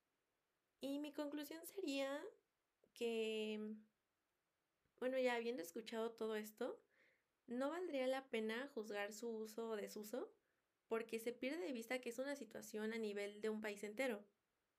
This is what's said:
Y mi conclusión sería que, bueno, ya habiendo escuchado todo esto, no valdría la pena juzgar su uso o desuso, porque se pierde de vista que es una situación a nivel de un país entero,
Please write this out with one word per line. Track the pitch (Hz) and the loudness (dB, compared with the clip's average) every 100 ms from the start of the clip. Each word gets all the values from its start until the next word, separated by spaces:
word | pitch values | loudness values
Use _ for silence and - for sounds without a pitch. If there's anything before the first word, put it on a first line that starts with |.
| _ _ _ _ _ _ _ _ | _ _ _ _ _ _ _ _
Y | 262 285 | -4 -2
mi | 302 | -2
conclusión | 294 294 294 294 320 - | -4 -4 -4 -6 -10 -8
sería | 403 349 277 269 285 427 - _ _ _ _ _ | -2 2 2 2 0 -4 -12 _ _ _ _ _
que, | - 233 226 220 220 214 214 214 214 214 _ _ _ _ _ _ _ _ _ _ - | -2 2 2 2 2 0 -2 -4 -6 -12 _ _ _ _ _ _ _ _ _ _ -2
bueno, | 254 262 | 2 6
ya | 254 | 6
habiendo | 240 233 254 | 6 2 0
escuchado | 330 - 214 226 226 | -2 -6 -4 0 0
todo | 226 220 214 | 0 0 0
esto, | 214 - 247 - _ _ - _ _ _ - | -2 -2 -2 -4 _ _ -20 _ _ _ -4
no | 240 269 | 0 2
valdría | 330 370 277 254 | 0 0 2 4
la | 262 269 | 2 0
pena | 226 220 226 277 | 0 2 0 -2
juzgar | 233 214 202 202 | -4 -2 -2 -2
su | 214 233 | -2 -4
uso | 220 220 214 226 | -2 -4 -4 -2
o | 214 | -2
desuso, | 196 214 214 247 415 - _ _ _ _ - | -2 -6 -4 -4 -4 -10 _ _ _ _ -2
porque | 226 226 226 | -2 0 -2
se | 240 | -2
pierde | 233 254 311 | 0 0 0
de | 359 | 0
vista | 247 233 254 | -2 0 -2
que | 247 | -2
es | 233 | -2
una | 277 277 | -2 -2
situación | 220 - 214 214 220 | -4 -10 -6 -2 0
a | 226 | 2
nivel | 214 202 202 208 | 0 0 -2 0
de | 214 | 0
un | 214 | 2
país | 214 202 | 0 -2
entero, | 208 214 269 208 - _ _ _ _ | -2 4 4 4 -2 _ _ _ _